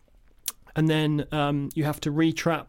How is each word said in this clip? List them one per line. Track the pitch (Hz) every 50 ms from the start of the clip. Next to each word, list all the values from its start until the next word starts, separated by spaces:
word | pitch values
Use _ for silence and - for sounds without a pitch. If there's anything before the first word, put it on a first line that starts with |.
| - _ - - - - - _ - - - - - - -
And | 156 156 156
then, | 156 156 151 151 151 147 143 -
um, | 156 151 143 143 147 143 143 - -
you | 160 147
have | 151 147 -
to | - 156
retrap | 147 156 165 165 156 - - 170 160 143 -